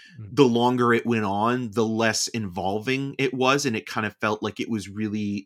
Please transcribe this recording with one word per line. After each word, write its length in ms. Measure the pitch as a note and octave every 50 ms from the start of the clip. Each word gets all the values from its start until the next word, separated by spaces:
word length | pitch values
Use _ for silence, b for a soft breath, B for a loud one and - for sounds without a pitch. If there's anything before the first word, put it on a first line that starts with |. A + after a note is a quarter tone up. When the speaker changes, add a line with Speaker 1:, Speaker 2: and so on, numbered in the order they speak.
| B B B B
Speaker 1:
Mm. 180 | G#2+ G2+ C3
Speaker 2:
the 120 | C3+ C#3 B2
longer 460 | A#2 A#2 A#2+ B2 B2+ B2 B2 A#2+ A#2
it 100 | A2+ -
went 220 | A2+ A#2 A2 G#2+
on, 460 | G2 G2 G2+ G#2+ A#2 B2 B2+ B2 A2
the 120 | G2 A#2 A2
less 440 | A2 A2 A2 A2+ A2 G#2+ - - -
involving 840 | - A#2 G#2+ F#2+ F2 F#2+ F2+ F#2+ G2 G#2+ G#2+ B2+ C3 C3+ C#3 C#3 - -
it 160 | C3+ C3 -
was, 320 | B2 B2+ C3 C3+ C#3+ C#3+
and 100 | C3 A2
it 80 | G#2 -
kind 220 | - - A#2 G#2+
of 100 | G#2 -
felt 260 | _ - A2 G#2+ -
like 160 | - G#2 - -
it 120 | A#2 -
was 180 | A#2 G#2+ F#2 G2
really 500 | G2 G#2 A2 G#2 G#2 G#2+ G#2+ G2+ G2+ G#2 -